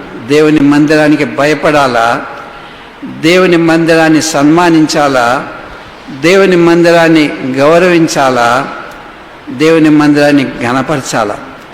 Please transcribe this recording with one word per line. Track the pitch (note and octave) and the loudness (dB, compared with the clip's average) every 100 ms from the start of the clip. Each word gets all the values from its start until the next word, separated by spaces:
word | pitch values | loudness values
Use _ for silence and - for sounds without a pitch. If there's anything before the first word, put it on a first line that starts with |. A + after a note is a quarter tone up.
| - - A#2 | -16 -14 -2
దేవుని | D3 D#3 D3+ | 0 2 2
మందిరానికి | C#3+ D3 D3+ D#3 D3+ D3+ | 2 2 2 2 2 0
భయపడాలా, | C3 A#2 C#3+ D3 E3+ D3+ C3+ A#2+ A#2 C3+ - - - - - - - - | -2 -2 -2 0 0 0 0 0 -2 -2 -8 -16 -18 -20 -20 -20 -20 -18
దేవుని | C4+ B2+ D#3 F#3 F#3 E3+ | -16 -4 0 2 2 2
మందిరాన్ని | E3 E3 D#3+ E3 D#3+ D#3 | 2 0 2 2 2 0
సన్మానించాలా, | - D3 D3 E3 F3 E3 D3+ E3 C#3+ C3 A#2+ C3+ F#3 - - - - - - | 0 0 2 2 2 2 2 0 0 0 -2 -2 -6 -16 -18 -20 -20 -20 -18
దేవుని | C3+ D#3 G3 G3 F3 | -4 0 2 2 2
మందిరాన్ని | E3+ E3+ E3+ E3+ E3 D#3+ D3 - | 2 2 4 4 4 2 0 -4
గౌరవించాలా, | C3 C3 D3 E3+ F3+ F3 D#3+ D#3 C3+ B2+ A#2+ B2 C#3+ - - - - - - - - | -6 0 2 2 2 2 0 0 0 0 0 0 -4 -12 -16 -18 -20 -20 -20 -20 -14
దేవుని | B2 D#3 E3 D#3 | -2 2 4 4
మందిరాన్ని | D3+ D3 D3 D3 C#3+ | 4 2 2 2 2
ఘనపరచాలా. | B2 - - C3 B2+ D3 - C3 G#2 - - - - | -2 -6 -4 -4 -4 -6 -4 -4 -4 -6 -14 -20 -20